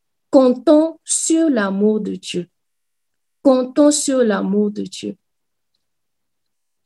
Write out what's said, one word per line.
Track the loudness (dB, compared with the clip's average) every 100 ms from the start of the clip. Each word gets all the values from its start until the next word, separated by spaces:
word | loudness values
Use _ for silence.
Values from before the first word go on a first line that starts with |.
| _ _ _
Comptons | 2 2 2 2 2 2 -6
sur | -8 -6 -2 0 0
l'amour | 0 -2 0 0 0
de | -4
Dieu. | -10 -8 -10 -10 _ _ _ _ _ _ _ _ _
Comptons | 2 2 0 2 2
sur | 2 -2 0
l'amour | 0 0 -2 -2 -2
de | -4
Dieu. | -12 -10 -12 -14 _ _ _ _ _ _ _ _ _ _ _ _ _ _ _ _